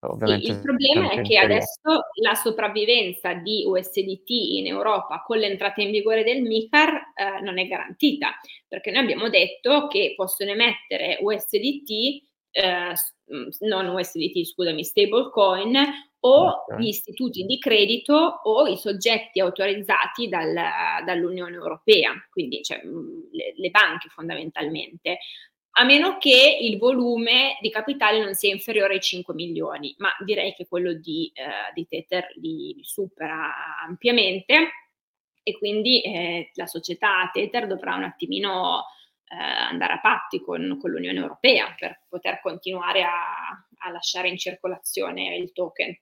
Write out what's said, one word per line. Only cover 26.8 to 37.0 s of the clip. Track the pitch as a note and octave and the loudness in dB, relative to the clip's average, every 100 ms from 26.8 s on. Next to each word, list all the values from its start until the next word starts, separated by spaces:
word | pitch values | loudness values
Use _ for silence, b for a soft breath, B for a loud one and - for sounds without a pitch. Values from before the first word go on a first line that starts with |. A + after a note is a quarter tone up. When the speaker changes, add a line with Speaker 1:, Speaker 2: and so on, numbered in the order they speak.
| A#3+ C4 A#3+ A#3 A#3 B3+ C4+ - | 2 2 2 0 2 2 2 0
Speaker 2:
di | G#3+ | -4
capitale | G#3+ A3 C#4 G#3+ A3 | -4 -4 0 2 2
non | G#3 | 0
sia | F#3+ G3+ | 0 0
inferiore | G3 - G#3+ G3 | -2 -2 0 2
ai | G3 | 0
cinque | - F#3 F3+ | -2 -4 -8
milioni, | D#3 E3+ D#3+ D#3+ D3+ C#3+ - | -8 -6 -6 -6 -8 -12 -4
ma | G3 - | -4 -4
direi | G3 G3+ F#3+ | -2 -2 -2
che | - F3+ | -6 -6
quello | F3 F3+ | -2 -2
di, | E3 D#3+ D#3+ E3 | -4 -6 -6 -6
eh, | - C3 G2+ G2+ | -8 -10 -8 -8
di | C3 E3+ | -8 -8
Tether | D#3 D#3+ F3+ F3 | -10 -6 -6 -6
li, | - D#3+ D#3+ D#3 | -10 -10 -8 -10
li | - | -14
supera | - - F#3+ _ D#3 D#3+ D3+ D3 D#3+ D#3 D#3+ | -14 -8 -8 _ -10 -6 -8 -8 -10 -12 -12
ampiamente | F3+ A#3+ A#3+ F#3+ F#3 - D4 E4 - _ _ _ _ _ _ | -2 2 4 2 0 2 4 4 -4 _ _ _ _ _ _
e | - G3+ | -8 -4
quindi, | G#3 G#3 G#3+ B3 | -2 0 4 2
eh, | - F#3 F3 E3+ D#3+ | 2 -4 -4 -4 -8
la | - F3 | -12 -10
società | E3+ F3 E3+ | -10 -8 -2